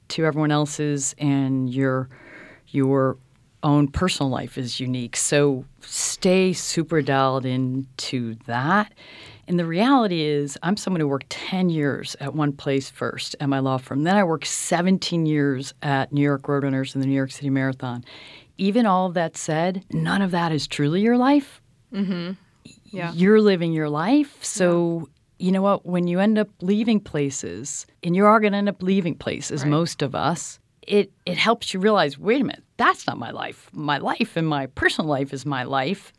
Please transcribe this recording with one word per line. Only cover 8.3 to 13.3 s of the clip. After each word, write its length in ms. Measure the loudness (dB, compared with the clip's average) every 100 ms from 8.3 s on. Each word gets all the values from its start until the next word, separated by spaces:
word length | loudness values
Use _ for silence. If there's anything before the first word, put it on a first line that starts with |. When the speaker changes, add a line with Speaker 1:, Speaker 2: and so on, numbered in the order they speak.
| -8 -6
Speaker 1:
that. 460 | -2 0 0 0 -8 -20 -20 -20 -18 -4
And 100 | -2
the 60 | 0
reality 560 | 0 4 4 2 0
is, 340 | 0 0 -2 -4
I'm 140 | -4 -4
someone 240 | -2 0
who 80 | 0
worked 220 | -2 -6
ten 400 | -12 -6 0 0
years 460 | 2 0 -2 -8 -10
at 140 | -6 -2
one 160 | -2
place 380 | -2 -2 -2 -2
first, 460 | -6 -8 -6 -10